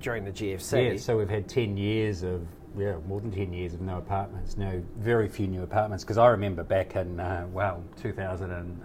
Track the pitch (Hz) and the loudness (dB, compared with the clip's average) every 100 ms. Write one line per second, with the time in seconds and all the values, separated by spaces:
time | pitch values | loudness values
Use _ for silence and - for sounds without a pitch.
0 | 131 117 98 95 104 92 - 139 123 - | -4 -4 -4 -4 -2 -2 2 4 4 2
1 | - 113 98 107 - 131 107 101 101 110 | 2 2 2 0 0 2 2 2 2 4
2 | 107 95 90 90 85 - - 104 101 85 | 2 0 -2 -2 -4 -10 -10 -4 -2 -2
3 | 85 101 113 95 95 90 90 82 92 90 | -4 -4 -4 -4 -2 -2 -4 -4 -4 -4
4 | 85 98 101 95 90 104 95 90 87 - | -2 -2 -2 -4 -4 -2 -2 -2 -4 -2
5 | 110 117 104 - 98 92 87 104 107 101 | 2 4 4 0 -2 -2 0 2 2 -2
6 | - 110 123 107 101 85 82 95 90 98 | 0 8 8 8 2 -2 0 2 2 -2
7 | 90 87 90 90 87 92 101 87 85 - | -4 -4 -4 -4 -4 -2 -2 -2 -10 -8
8 | 117 95 95 90 92 87 87 87 | -6 -4 -4 -4 -6 -6 -8 -6